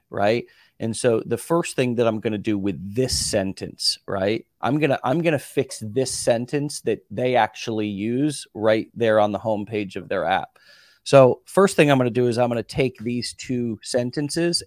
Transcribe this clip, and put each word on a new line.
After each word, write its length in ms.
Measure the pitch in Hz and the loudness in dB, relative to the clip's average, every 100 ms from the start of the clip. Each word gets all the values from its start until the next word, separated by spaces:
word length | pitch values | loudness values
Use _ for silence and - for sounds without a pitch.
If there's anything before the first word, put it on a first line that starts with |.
| _ | _
right? 360 | 110 101 117 - _ _ - | -2 0 0 -4 _ _ -8
And 160 | 113 110 | -6 -2
so 260 | 127 113 - | 2 2 0
the 120 | 113 | -4
first 380 | - 170 170 - | -2 -2 -2 -2
thing 200 | 127 117 | -2 2
that 120 | 117 | 0
I'm 140 | 110 | 0
gonna 160 | 113 107 | -2 -4
do 200 | 113 104 | -2 -2
with 200 | 98 80 95 104 | -2 -4 -6 -2
this 220 | 127 - | -2 -2
sentence, 800 | - 107 95 92 92 - - - - | -2 -2 -2 -4 -10 -4 -4 -4 -4
right? 380 | 98 98 110 - _ | -2 0 -2 -6 _
I'm 180 | 107 147 | 0 2
gonna, 200 | 147 131 | 2 2
I'm 180 | 120 151 | 0 0
gonna 160 | 165 143 | 2 0
fix 420 | - - 131 - 110 | -2 -4 -4 -6 -6
this 260 | 110 127 | -2 -2
sentence 680 | - - 117 127 147 147 - | -2 0 0 0 -4 -4 -6
that 240 | - 107 - | -4 -4 -6
they 240 | 101 127 123 | -4 0 2
actually 520 | 107 - - 110 107 | 2 -2 -6 -4 -2
use 600 | 98 107 120 151 139 - | -4 -4 -2 -2 -4 -10
right 360 | - 107 110 - | -2 2 2 0
there 260 | - 113 110 | -2 2 4
on 140 | 104 | 4
the 60 | 98 | 0
homepage 580 | 113 104 104 107 98 98 | -4 -4 -4 -6 -6 -8
of 100 | 87 | -6
their 160 | 98 | -4
app. 340 | 80 92 - _ _ - _ _ | 0 -2 -2 _ _ -20 _ _
So 380 | - 139 127 - - | 6 8 8 6 -2
first 300 | - 190 - | 2 4 4
thing 160 | 147 | 4
I'm 60 | 135 | 4
gonna 120 | 123 | 2
do 180 | 113 123 | 2 0
is 80 | 117 | 2
I'm 120 | 120 | 0
gonna 140 | 120 | -2
take 340 | - - 131 - | -4 -2 -2 -2
these 340 | 110 120 113 | -8 -6 -8
two 460 | - - 123 120 107 | -10 -6 -4 -4 -6
sentences 800 | - 123 123 120 143 165 170 170 | -4 -4 -2 -4 -4 -2 -2 -2